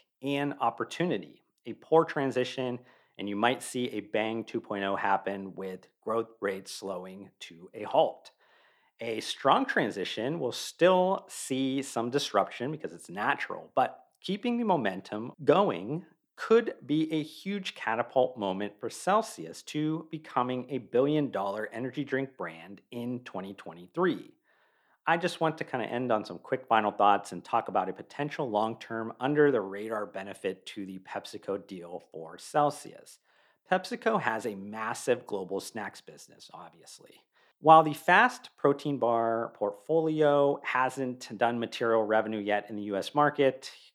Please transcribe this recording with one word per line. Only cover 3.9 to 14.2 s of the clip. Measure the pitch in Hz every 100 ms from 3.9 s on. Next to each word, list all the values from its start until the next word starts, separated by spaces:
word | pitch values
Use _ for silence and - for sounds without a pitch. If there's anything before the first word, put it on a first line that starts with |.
a | 107
bang | 104 107 110 113
two | 107 117
point | - 101
oh | 98 98
happen, | 101 98 - 98 95 90
with | 95 92 - _
growth | 107 113 113 -
rates | 101 95 92
slowing | - 98 92 92 95 101 _
to | - 82 90
a | 113
halt. | 104 147 147 - - _ _ _ _ _ _ _
A | 117 110
strong | - - 135 202 269
transition | - 120 98 90 - 120 165
will | 127
still | - - - 175 185 185 190 -
see | - - 131 131 135
some | 131 120 120
disruption | 131 - 104 95 - 123
because | 156 80
it's | 85 -
natural, | 95 117 143 - 85 - -
but | 127 - _ _